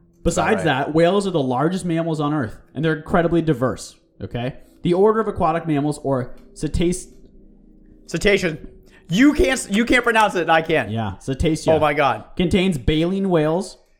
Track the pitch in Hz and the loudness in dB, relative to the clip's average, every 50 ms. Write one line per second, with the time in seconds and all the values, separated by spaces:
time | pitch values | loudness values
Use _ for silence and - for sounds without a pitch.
0 | _ _ _ _ - 170 165 - 156 185 220 196 165 156 131 135 - 156 151 165 | _ _ _ _ -2 0 0 2 2 2 2 2 2 0 0 0 -2 0 2 4
1 | 165 175 196 208 196 190 170 160 135 127 123 127 151 170 185 180 165 175 165 165 | 4 4 4 2 0 0 -2 -2 -2 0 0 0 0 0 -2 -2 -4 -2 -2 -2
2 | 165 165 156 147 147 147 151 151 117 101 - - - _ - 127 160 160 156 156 | -2 -2 -2 -2 -2 -2 -2 -2 -4 -6 -8 -16 -20 _ -8 -4 -2 -2 -2 -2
3 | 151 - - 175 165 165 170 165 160 156 143 113 131 117 98 - - - - _ | -4 0 0 2 2 2 2 0 2 0 0 0 0 -2 -2 -6 -12 -18 -20 _
4 | _ _ _ - 101 - - 117 120 135 - - - _ _ _ - 170 175 185 | _ _ _ -16 -14 -10 -8 -8 -8 -8 -10 -12 -20 _ _ _ -2 0 2 4
5 | 202 220 214 220 208 208 202 - 180 160 160 165 165 165 151 139 143 151 147 - | 4 4 4 2 0 -4 -2 -2 0 0 0 -2 -2 -2 -2 0 0 -2 -4 -4
6 | - 135 135 127 123 - - - - - - - 156 127 - - 170 180 175 - | -4 -4 -2 -2 -4 -8 -12 -18 -20 -20 -12 -8 -8 -4 -2 0 0 0 0 -4
7 | - - - - - - _ - - - - _ - - - - - - - - | -8 -14 -20 -20 -20 -20 _ -20 -20 -20 -20 _ -20 -20 -20 -20 -20 -20 -20 -20
8 | - - - 165 - 202 208 - 185 170 156 - - - - - - _ _ - | -16 -8 -8 0 2 2 2 2 0 -4 -6 -6 -14 -18 -20 -20 -20 _ _ -20
9 | _ - 165 214 269 302 - - 370 269 262 247 - - 196 220 240 240 262 247 | _ -4 2 4 4 4 4 4 0 0 0 -4 -4 -2 -2 -2 2 2 2 2
10 | 240 233 226 220 214 196 - 185 160 160 160 165 160 170 160 143 113 98 107 113 | 2 2 4 4 2 2 2 -2 0 2 2 2 2 2 0 0 0 -2 -4 -4
11 | 110 98 92 - - 135 135 - 165 156 160 147 - 160 160 151 151 151 147 147 | -4 -6 -8 -8 -8 -8 -4 0 0 0 0 0 2 2 2 4 4 2 2 2
12 | 143 131 110 107 - - - - 185 165 202 - 185 190 170 131 110 - 156 156 | 2 0 0 -2 -6 -14 -4 -2 -2 0 2 2 2 2 0 0 -2 0 0 0
13 | 165 175 196 196 196 190 175 156 151 156 160 185 - - - _ _ _ _ | 0 0 -2 -2 -2 0 2 2 2 2 0 -2 -4 -6 -12 _ _ _ _